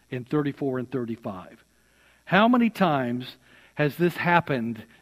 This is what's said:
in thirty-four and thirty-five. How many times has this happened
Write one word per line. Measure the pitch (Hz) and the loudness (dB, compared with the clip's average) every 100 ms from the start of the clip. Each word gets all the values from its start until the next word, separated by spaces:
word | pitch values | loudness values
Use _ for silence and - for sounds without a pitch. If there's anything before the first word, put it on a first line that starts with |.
| - | -10
in | 127 | -10
thirty-four | 120 151 143 - 139 127 | -2 -2 -2 -2 -4 -4
and | 123 | -4
thirty-five. | 135 117 110 117 92 78 - _ _ _ _ _ _ | -6 -6 -8 -10 -12 -14 -20 _ _ _ _ _ _
How | - 185 233 | 0 4 4
many | 247 226 | 4 2
times | - 185 143 120 123 127 - _ - - | 2 0 0 -2 -4 -8 -16 _ -20 -10
has | - 147 - | -4 -2 0
this | 175 - | -2 0
happened | 175 175 - 131 113 110 - _ | 2 2 2 -2 -4 -8 -14 _